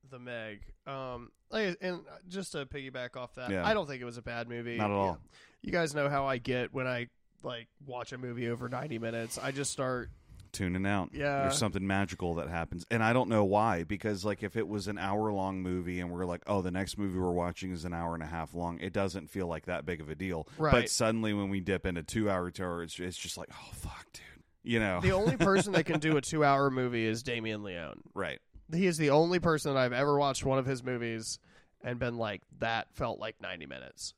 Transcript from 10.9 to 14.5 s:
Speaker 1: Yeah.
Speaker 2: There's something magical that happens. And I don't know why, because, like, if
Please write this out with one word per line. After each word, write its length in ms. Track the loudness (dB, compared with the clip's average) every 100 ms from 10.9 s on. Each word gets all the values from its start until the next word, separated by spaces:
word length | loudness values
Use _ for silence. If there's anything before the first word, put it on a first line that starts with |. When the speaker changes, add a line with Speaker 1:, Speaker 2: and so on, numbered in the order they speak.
| 0 0
Speaker 1:
Yeah. 280 | -2 0 2
Speaker 2:
There's 140 | 2 2
something 280 | 2 0 2
magical 500 | 2 2 0 -2 0
that 140 | -2
happens. 360 | -4 -4 -6 -2
And 120 | 2
I 100 | 4
don't 160 | 4 4
know 140 | 6 6
why, 380 | 6 4 2
because, 400 | 0 -2 0 0 -2
like, 180 | -2
if 120 | -2